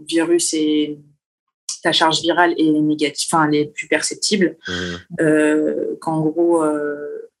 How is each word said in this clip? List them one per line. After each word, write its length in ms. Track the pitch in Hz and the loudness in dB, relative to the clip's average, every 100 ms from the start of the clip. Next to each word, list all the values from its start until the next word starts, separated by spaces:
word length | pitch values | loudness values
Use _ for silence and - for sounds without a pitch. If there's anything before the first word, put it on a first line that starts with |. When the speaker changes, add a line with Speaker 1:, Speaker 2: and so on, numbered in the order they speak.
| 151 | -4
Speaker 1:
virus 480 | 165 165 170 - | 0 2 2 2
est, 440 | 156 151 151 151 147 - _ _ _ _ _ - - | 0 0 0 0 -6 -16 _ _ _ _ _ -14 -6
ta 100 | 170 | -2
charge 280 | 151 160 156 | 2 2 2
virale 320 | 165 160 175 170 | 0 2 2 2
est 120 | 156 151 | 2 2
négative, 480 | 151 151 143 - - | 2 0 -2 -4 -2
enfin, 160 | 165 151 | 0 2
elle 60 | |
est 120 | 147 147 | 2 -2
plus 220 | - - | -6 -4
perceptible, 680 | 151 - - - 202 175 - - | -2 -2 -6 -2 0 0 -2 -8
Speaker 2:
Mhm. 320 | 90 90 87 - 170 | -8 -8 -10 -10 -2
Speaker 1:
euh, 760 | 156 151 151 156 156 147 - - | 2 4 4 2 0 -2 -4 -6
qu'en 200 | - 160 | -4 -2
gros, 400 | 156 160 170 170 | 0 2 2 2
euh, 640 | 156 151 147 147 147 147 - _ | 2 -2 -4 -8 -10 -12 -16 _